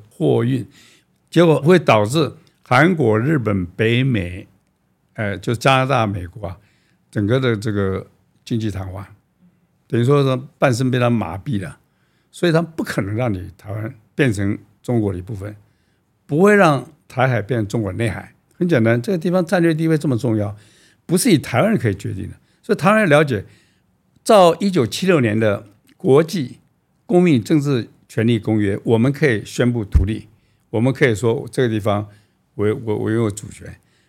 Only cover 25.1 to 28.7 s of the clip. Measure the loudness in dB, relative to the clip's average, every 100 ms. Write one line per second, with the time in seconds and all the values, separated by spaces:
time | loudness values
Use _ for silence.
25.1 | 2 2 2 0 -2 -6 _ _ _ 2
26.1 | 4 4 -4 -8 -12 _ _ _ _ 0
27.1 | 2 4 4 2 0 2 -2 -4 _ _
28.1 | -2 0 0 0 0 0